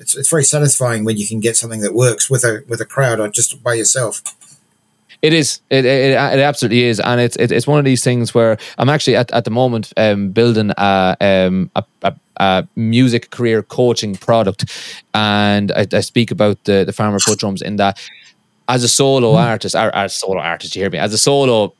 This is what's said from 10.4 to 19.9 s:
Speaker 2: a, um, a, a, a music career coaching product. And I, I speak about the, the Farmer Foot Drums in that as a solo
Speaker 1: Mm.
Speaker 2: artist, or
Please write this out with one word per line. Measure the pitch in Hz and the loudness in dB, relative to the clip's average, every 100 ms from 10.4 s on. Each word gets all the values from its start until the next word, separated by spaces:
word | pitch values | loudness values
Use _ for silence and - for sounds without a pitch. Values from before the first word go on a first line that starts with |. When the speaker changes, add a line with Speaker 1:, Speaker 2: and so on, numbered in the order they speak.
| 120 110 104 - | 2 2 0 0
Speaker 2:
a, | 101 98 92 - | 2 2 2 2
um, | 101 95 92 92 87 | 2 2 2 0 -2
a, | - - _ | -6 -8 _
a, | 98 - _ - | -6 -6 _ -4
a | 98 92 - - | 0 0 -2 -4
music | 113 117 131 117 - | 0 2 2 2 -4
career | - 120 110 | -4 0 0
coaching | - - 123 113 107 | -2 0 0 0 -4
product. | 95 - 113 98 - - - - - _ | -6 0 2 0 -2 -8 -8 -16 -18 _
And | 107 107 104 104 101 101 | -2 0 2 2 2 0
I, | - - | -2 0
I | 101 | -2
speak | - 123 113 | -2 -2 -2
about | 95 104 98 | 0 0 0
the, | - 98 | 0 2
the | 92 | 0
Farmer | - 107 98 | -2 -2 0
Foot | - 104 | 0 0
Drums | 104 95 | -4 -6
in | - 104 | -6 -2
that | 101 - - - - _ _ _ - | -2 -2 -12 -20 -20 _ _ _ -4
as | 127 | 0
a | 120 | 0
solo | - 135 135 117 | 2 2 4 4
Speaker 1:
Mm. | 110 117 | 4 2
Speaker 2:
artist, | 110 95 | -2 -2
or | 85 110 | 0 0